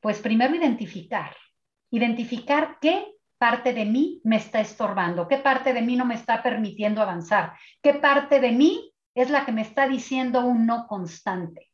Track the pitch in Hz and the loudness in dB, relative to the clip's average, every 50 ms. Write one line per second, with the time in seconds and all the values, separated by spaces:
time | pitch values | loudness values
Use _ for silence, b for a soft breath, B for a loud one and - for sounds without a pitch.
0 | _ 214 208 - - 220 220 226 240 269 320 339 339 269 226 - 214 170 - 185 | _ -2 -4 -2 -2 0 2 4 4 2 2 2 0 0 0 -2 -6 -10 -10 -14
1 | 165 - 226 196 151 - - - _ _ _ _ _ _ _ _ _ _ - 226 | -12 -8 -8 -8 -8 -8 -16 -20 _ _ _ _ _ _ _ _ _ _ -2 0
2 | 233 233 226 226 233 - 247 226 - - 285 294 311 320 - _ - 311 349 403 | 0 0 0 -2 -4 -6 -8 -10 -2 0 0 0 0 -2 -6 _ 0 0 0 0
3 | 415 427 - _ _ _ _ _ 247 233 226 240 - 262 226 226 214 208 220 262 | -4 -8 -16 _ _ _ _ _ 2 2 2 2 0 -2 -2 0 -2 0 2 2
4 | 302 359 - - _ 220 226 214 - - - 220 214 - - - 214 196 196 190 | 0 0 -2 -4 _ 0 0 0 0 -2 -4 -4 -4 -4 -4 -4 -4 -2 -2 -2
5 | 180 175 175 170 175 170 277 269 - 277 262 254 - 269 247 240 226 240 247 247 | -2 -2 -2 -4 -2 0 -2 0 2 2 0 2 2 0 0 0 0 0 0 0
6 | 247 247 233 226 - - 226 226 - 247 220 214 220 202 - - 208 214 214 214 | 0 0 -2 -4 -2 -2 -2 0 0 -2 -2 -2 -4 -6 -4 -4 -2 -2 0 0
7 | 214 190 175 170 170 - 214 202 180 175 B B B B B B _ 285 285 285 | 0 -2 -2 -6 -2 0 0 0 0 -2 B B B B B B _ 2 2 4
8 | 311 285 277 285 277 - 294 269 247 247 226 247 285 339 392 - - - _ _ | 4 4 4 4 2 2 2 4 4 4 4 6 4 4 4 0 -8 -14 _ _
9 | _ _ _ 247 254 247 294 277 277 - 220 220 220 - - - 269 262 269 247 | _ _ _ -2 0 2 2 0 0 -2 -4 -4 -6 -4 0 0 0 0 0 -4
10 | - - 262 262 262 254 240 254 247 247 247 226 226 226 233 226 - - 208 196 | -4 -4 -4 -4 -2 0 0 0 2 2 2 2 2 2 0 -2 -4 -8 -8 -8
11 | 180 170 - - _ 202 185 180 175 165 - - _ _ | -8 -10 -12 -10 _ -6 -6 -6 -8 -10 -12 -18 _ _